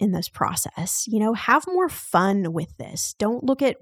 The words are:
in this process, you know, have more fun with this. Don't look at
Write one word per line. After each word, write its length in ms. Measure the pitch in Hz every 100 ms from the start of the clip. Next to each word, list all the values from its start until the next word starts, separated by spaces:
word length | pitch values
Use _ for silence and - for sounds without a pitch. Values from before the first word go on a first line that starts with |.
in 120 | 208
this 180 | 175 170
process, 760 | - - 170 - - 180 - -
you 140 | 214
know, 140 | 220
have 320 | 226 - 277 370
more 240 | 370 359
fun 640 | - - 170 190 196 170
with 200 | 165 165 -
this. 360 | - - - -
Don't 260 | 214 240
look 160 | 247 269
at 160 | 269 -